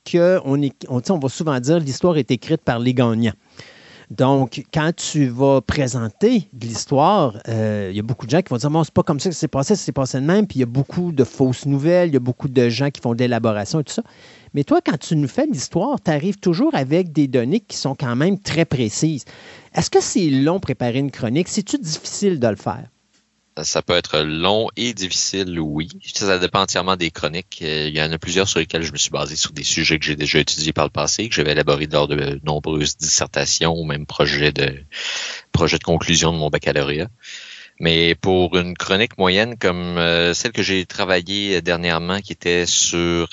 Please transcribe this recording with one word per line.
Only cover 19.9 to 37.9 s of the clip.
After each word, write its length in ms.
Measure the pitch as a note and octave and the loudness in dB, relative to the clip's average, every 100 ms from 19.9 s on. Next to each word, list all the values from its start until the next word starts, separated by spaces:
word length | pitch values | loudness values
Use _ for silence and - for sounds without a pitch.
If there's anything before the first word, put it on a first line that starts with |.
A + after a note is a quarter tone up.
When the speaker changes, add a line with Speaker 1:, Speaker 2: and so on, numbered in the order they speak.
| F#4+ | 2
Speaker 1:
c'est 280 | - - D#3+ | 2 2 2
long 300 | C3+ D3 F#3 | 4 4 2
préparer 400 | - - B2 B2 | -2 -2 0 0
une 120 | C#3 | -2
chronique ? 360 | - A2+ C#3 - | -2 -2 0 0
C'est-tu 320 | - - C#4+ | -2 -2 -4
difficile 600 | F3 D#3 - - G3+ E3 | -4 -8 -8 -2 0 2
de 80 | A#2 | 0
le 80 | G2+ | 0
faire ? 300 | - E2 - _ _ _ _ _ _ - | -4 -8 -10 _ _ _ _ _ _ -8
Speaker 2:
Ça 180 | D#2 D#2+ | -2 -2
peut 120 | - | 2
être 260 | F2 - D2+ | 0 2 0
long 480 | D#2 D#2 F#2 G#2+ - - | 0 0 2 2 0 -4
et 180 | A#2+ | -6
difficile, 680 | G2 F#2 E2+ - G2 F#2 E2+ | -4 -4 -4 -2 -2 -2 -4
oui. 260 | D2+ D2 E2 - - | -4 -4 -6 -10 -10
Ça 260 | - G2+ F#2 | -4 0 0
dépend 240 | F2+ G2 | 2 0
entièrement 340 | F#2+ F#2 F2+ F#2 | 0 0 0 0
des 120 | E2 | -2
chroniques. 500 | - D2+ E2 - - | -4 -6 -6 -10 -10
Euh, 260 | D#2+ D#2 D2+ | -6 -4 -2
il 80 | D2+ | -2
y 60 | |
en 100 | D#2 | -2
a 60 | D#2+ | -2
plusieurs 320 | F2 F2 G2 | -2 0 0
sur 100 | E2+ | 0
lesquelles 240 | D#2+ E2 | -2 -4
je 80 | D#2+ | -4
me 60 | C#2+ | -4
suis 140 | - | -4
basé 260 | C#2+ C#2+ D#2 | -4 -4 -4
sur 160 | - | -6
des 100 | D2+ | -4
sujets 340 | C2+ D#2+ D#2+ D#2+ | -4 -2 0 0
que 60 | |
j'ai 140 | D2+ D2 | -2 -4
déjà 220 | D2+ D#2 | 0 2
étudiés 340 | D2 - D2+ | 2 0 -2
par 100 | D2+ | 0
le 60 | D2 | 0
passé, 400 | D2+ D2 - A2 | 0 -2 -2 -2
que 60 | - | -2
j'avais 180 | D2+ | 0
élaborés 340 | D2+ D2 D2 D#2 | 0 0 0 0
lors 200 | D2 D2 | 0 0
de 300 | D2 C#2+ C#2+ | 0 -2 -4
nombreuses 540 | D2+ D2+ D#2 D#2 D2 - | -4 -4 -2 -2 -2 -4
dissertations 760 | D#2 - - D2 C#2+ - E2 | -2 -2 0 -2 0 0 0
ou 120 | E2 D#2 | 0 -4
même 200 | D2 D2 | -6 -6
projets 460 | - D2 - D2 | -2 0 2 0
de, 320 | C#2+ C#2 C2+ D2 - - - - - - | 0 -4 -6 -14 -10 -8 -8 -8 -12 -4
projets 240 | - D#2 D#2+ | 0 2 0
de 80 | - | 0
conclusion 480 | E2 - D#2 D#2+ | 0 2 2 2
de 40 | E2 | 0
mon 120 | D2+ | -2
baccalauréat. 580 | D2+ D2+ C#2+ C#2+ D2 G2+ - - - - - - - | -2 0 0 0 -2 -6 -10 -18 -18 -18 -20 -20 -4
Mais 340 | E2 | 0